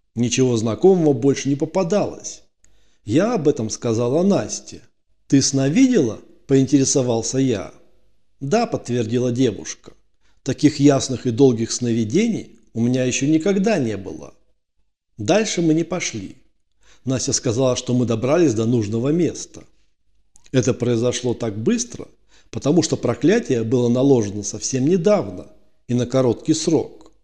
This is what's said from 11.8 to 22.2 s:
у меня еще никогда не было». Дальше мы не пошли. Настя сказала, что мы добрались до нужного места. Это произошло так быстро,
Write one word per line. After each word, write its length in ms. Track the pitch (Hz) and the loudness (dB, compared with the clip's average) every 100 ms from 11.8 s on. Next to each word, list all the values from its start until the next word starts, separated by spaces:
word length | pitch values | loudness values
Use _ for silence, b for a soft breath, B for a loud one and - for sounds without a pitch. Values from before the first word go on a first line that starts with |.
| 123 117 107 151 233 160 - - _ | -2 -2 0 0 0 -2 -10 -20 _
у 80 | 113 | -2
меня 240 | 120 127 127 | 0 0 0
еще 220 | - 139 | 0 0
никогда 500 | 156 185 202 202 196 | 2 2 0 0 0
не 200 | 117 98 | -2 -4
было». 360 | 95 78 71 - _ _ _ _ _ _ _ - | -10 -14 -16 -20 _ _ _ _ _ _ _ -6
Дальше 440 | 107 196 208 - | 0 0 0 0
мы 120 | 170 | 2
не 100 | 156 | 2
пошли. 540 | 165 180 - 113 95 - _ _ _ _ b b 127 | -2 -6 -6 -8 -12 -16 _ _ _ _ b b -4
Настя 280 | 131 - | -4 -2
сказала, 420 | 117 165 123 131 123 | -2 -2 0 0 0
что 180 | - | -2
мы 120 | 123 113 | 0 0
добрались 480 | 113 123 160 160 | 0 0 2 2
до 120 | 110 113 | 2 0
нужного 440 | 123 101 113 131 | 0 0 -2 0
места. 540 | 165 147 - - - - _ _ _ _ _ _ _ - | 0 -2 -4 -14 -20 -20 _ _ _ _ _ _ _ -4
Это 220 | 131 123 | 0 0
произошло 600 | - 120 117 123 120 123 | 0 -2 0 0 -2 -4
так 240 | 113 117 101 | -4 -6 -4
быстро, 500 | 123 233 - - - _ | -2 -2 -4 -12 -18 _